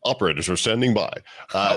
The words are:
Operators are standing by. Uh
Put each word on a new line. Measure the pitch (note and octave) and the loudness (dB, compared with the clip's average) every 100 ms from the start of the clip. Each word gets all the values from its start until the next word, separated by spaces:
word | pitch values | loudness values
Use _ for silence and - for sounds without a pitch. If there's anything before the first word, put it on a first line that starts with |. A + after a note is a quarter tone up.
Operators | A2+ C3 F#2 D2 D#2+ | -2 0 0 0 -2
are | F2+ | -2
standing | - A2+ B2 | 0 2 2
by. | G#2+ F2+ - - - - | 2 0 -6 -16 -20 -8
Uh | F#2+ G2 | -2 0